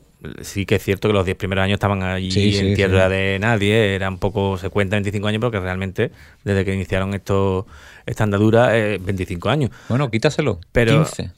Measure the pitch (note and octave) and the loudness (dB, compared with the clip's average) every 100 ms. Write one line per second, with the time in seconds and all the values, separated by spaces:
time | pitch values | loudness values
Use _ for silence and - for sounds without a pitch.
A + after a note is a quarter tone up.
0 | _ _ D#2 - - G2+ F#2 G2+ - F#2+ | _ _ -16 -14 -10 -6 0 0 0 0
1 | G#2+ G2+ F#2 F2+ F#2+ F#2+ F#2+ G2+ G2+ G2+ | 2 2 0 -2 -2 0 0 0 0 0
2 | F#2 F#2 F#2 F#2+ G2+ G2+ G2 G2 G2 F#2 | -2 -4 -2 0 2 2 2 2 4 4
3 | F#2+ F#2+ G2 G2 A2 A2+ G2+ A2 G#2 F#2+ | 4 2 0 0 0 2 2 2 2 0
4 | F#2+ F#2 G2+ G#2 G2 F#2 F#2+ G#2 G2 G#2 | -4 -4 -2 0 -2 -2 -4 -2 0 0
5 | G2+ G2+ G#2 G#2+ A#2+ G#2+ F2+ F#2 F#2+ F2+ | -2 -2 -2 -2 -2 -2 -4 -4 -4 -4
6 | A#2 - - _ G#2 G2 F#2+ G2 F#2 F#2+ | -4 -6 -20 _ -2 0 0 -2 -2 -2
7 | F#2+ G2 - G2 G2 F#2 - - - - | -2 -4 -2 0 0 -2 -6 -14 -20 -14
8 | - - G#2+ G2+ A2 A2 B2 A2+ G#2 F#2+ | -8 -2 0 2 4 6 4 2 0 -2
9 | F#2+ G2 F#2+ F2+ G2 D3 A#2+ - - A#2 | -4 -4 -6 -4 -2 0 -2 -6 -4 -2
10 | C#3+ A2 D3+ - D3 F2 - B2+ A2+ A2+ | -2 0 0 0 -2 -4 -2 2 4 4
11 | D#3 - F2+ | 2 -2 -10